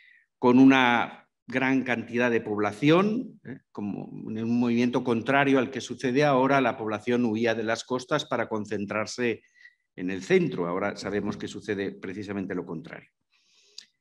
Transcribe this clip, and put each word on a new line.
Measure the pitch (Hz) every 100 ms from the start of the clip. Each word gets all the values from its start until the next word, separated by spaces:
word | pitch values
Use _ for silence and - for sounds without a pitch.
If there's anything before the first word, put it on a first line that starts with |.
| _ _ _ -
con | 123 123
una | 135 135 123 120 82 - _ _ -
gran | 127 131 131
cantidad | 127 113 113 117 123
de | 113
población, | 110 104 104 104 147 170 208 226 - -
¿eh? | - - _
Como | - 104 95 95 101 110
en | 110
un | 113 120
movimiento | 120 117 123 131
contrario | 127 113 117 139 139 135
al | 127
que | 123
sucede | - 120 123 127
ahora, | 147 131 135 139
la | 123 107
población | 110 104 123 120 120
huía | 110 113
de | 113
las | 110 113
costas | - 127 127 151 -
para | 120 110
concentrarse | 110 104 104 101 107 104 - 120 - _ _ - _ _ -
en | 92
el | 95
centro. | - 185 160 - 85
Ahora | 92 98 -
sabemos | 104 101 101 104
que | 104
sucede | 104 - 98 98
precisamente | - 95 95 101 101 95 90
lo | 90
contrario. | 80 82 - - _ _ _ _ _ _ - - _